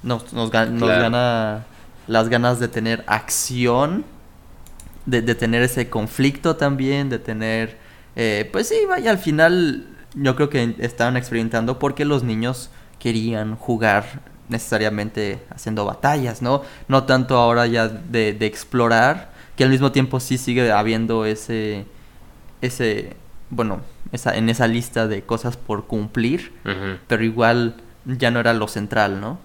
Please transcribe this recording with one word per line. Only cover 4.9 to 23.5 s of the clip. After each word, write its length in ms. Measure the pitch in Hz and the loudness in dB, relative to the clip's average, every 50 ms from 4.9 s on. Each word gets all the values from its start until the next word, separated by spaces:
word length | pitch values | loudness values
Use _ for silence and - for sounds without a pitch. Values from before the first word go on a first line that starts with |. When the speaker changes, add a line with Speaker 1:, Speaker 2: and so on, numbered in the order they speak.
| - - - | -18 -12 -4
Speaker 1:
de, 160 | 131 127 120 | 0 0 2
de 120 | 117 120 117 | 2 2 0
tener 280 | 117 120 113 117 120 | 0 0 0 4 4
ese 260 | 123 120 123 127 120 120 | 2 2 2 -2 -4 -2
conflicto 680 | - 113 107 110 - - 135 139 143 - - 165 160 | -2 -4 -4 -2 0 2 2 2 2 2 0 0 0
también, 520 | - 147 143 139 135 135 135 139 143 143 135 | 2 0 0 0 0 0 0 0 0 0 -2
de 100 | 120 110 | -4 -4
tener... 600 | - - 110 107 110 113 113 113 113 110 - - - - - - - - - | -4 -6 -6 -4 -2 -2 0 -2 -2 -4 -8 -16 -20 -20 -20 -20 -20 -14 -4
Eh, 320 | - 117 110 107 104 107 - | -2 0 0 0 0 -2 -2
pues 160 | - - 240 - | -2 -2 -2 0
sí, 80 | 427 453 415 381 | 2 0 2 2
vaya, 220 | 370 359 233 226 | 0 0 2 0
al 80 | 208 190 | 0 0
final 680 | - 160 151 151 160 170 180 185 175 151 127 - - - - - - - - | 0 0 4 4 6 6 6 4 2 2 0 -4 -10 -14 -20 -20 -20 -14 -6
yo 200 | 143 139 131 127 | 0 2 2 4
creo 160 | 127 147 143 | 4 0 2
que 240 | - 135 120 117 110 - | 2 0 0 0 -2 -2
estaban 360 | 120 117 - - 117 123 127 | -4 -6 0 0 0 2 2
experimentando 640 | 123 123 - 117 117 113 113 113 117 113 120 127 127 | 0 -2 -2 -2 -2 -2 0 0 0 0 0 -2 0
porque 260 | 143 139 135 - 147 | -2 -2 0 0 0
los 200 | 147 147 135 123 | 2 2 0 0
niños 460 | 120 110 110 117 123 131 127 - - - - - - - - | 0 -2 0 -2 -2 -4 -4 -10 -14 -16 -20 -20 -20 -20 -4
querían 560 | - 120 113 113 110 117 113 107 107 107 110 | -2 0 0 0 0 -2 -2 -2 -4 -6 -6
jugar 680 | 113 - - 120 110 113 110 98 104 107 - - 135 - - - - - - | -6 -2 -2 0 2 4 4 4 2 0 -2 -14 -16 -16 -18 -20 -20 -8 -6
necesariamente 920 | 117 113 - - 117 107 107 107 107 104 104 107 - 110 107 98 98 - - - | -6 -6 -2 -2 0 0 0 0 0 -2 -6 -4 -4 -4 -4 -4 -4 -8 -12 -16
haciendo 340 | - - - 113 110 107 104 | -16 -10 -8 -6 -4 -2 -2
batallas, 580 | 101 - - - 139 151 147 127 120 110 - | -4 -4 0 0 2 2 2 -2 -4 -4 -4
¿no? 200 | 123 120 135 139 139 - - - - - | 0 0 0 0 -2 -8 -16 -16 -2 2
No 160 | 135 135 131 | 2 2 4
tanto 320 | - 131 131 127 127 131 | 4 2 2 4 2 4
ahora 320 | 120 120 117 117 120 120 117 | 4 6 6 4 4 2 2
ya 180 | 117 117 113 | 2 2 0
de, 460 | 110 110 104 - 113 117 117 110 107 | 0 -2 -8 -10 -4 0 0 0 0
de 140 | 104 107 107 | 0 0 -2
explorar, 840 | 107 - - - - - 123 117 117 113 113 120 135 156 185 - - - - - - - | -2 -2 -6 -10 -2 2 2 4 6 6 6 6 4 4 0 -6 -14 -20 -20 -20 -18 -2
que 80 | - | 2
al 80 | 131 131 | 4 4
mismo 220 | 131 131 135 135 | 4 4 4 4
tiempo 260 | 135 135 131 131 - 127 | 4 2 2 2 -2 -4
sí 180 | 123 - 131 | -2 -2 -4
sigue 360 | 123 127 127 120 127 123 113 | -2 0 0 2 2 4 4
habiendo 540 | 107 104 107 113 113 113 113 110 117 113 110 | 4 4 2 2 0 0 0 0 0 0 0
ese... 600 | 107 107 107 - - 117 113 110 107 104 98 98 - - - - - - - - - - - - - - - | 0 -2 -4 -4 -6 -4 -4 -2 -4 -6 -6 -8 -12 -18 -20 -20 -20 -20 -20 -20 -20 -20 -20 -20 -20 -12 -8
ese, 540 | - 127 127 - 123 113 104 104 98 95 - - - - - - - - | -6 -6 -4 -2 0 0 0 -2 -4 -8 -14 -18 -20 -18 -16 -16 -14 -8